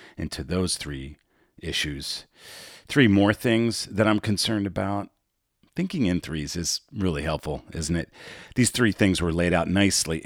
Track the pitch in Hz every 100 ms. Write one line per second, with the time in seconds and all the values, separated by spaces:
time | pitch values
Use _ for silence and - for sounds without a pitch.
0 | - - 80 - 73 92 90 - 73 67
1 | 69 - _ _ _ - 82 - 76 69
2 | - - - _ - - - - - 151
3 | 110 98 101 - 123 113 117 - - 101
4 | 110 107 110 98 - 107 98 101 98 101
5 | 95 _ _ _ _ _ _ - 180 175
6 | 95 87 - 78 71 87 80 - - 104
7 | 92 73 78 76 78 69 - 85 78 85
8 | - - - - - - 113 - 113 -
9 | 101 85 85 82 87 87 82 95 101 -
10 | 80 80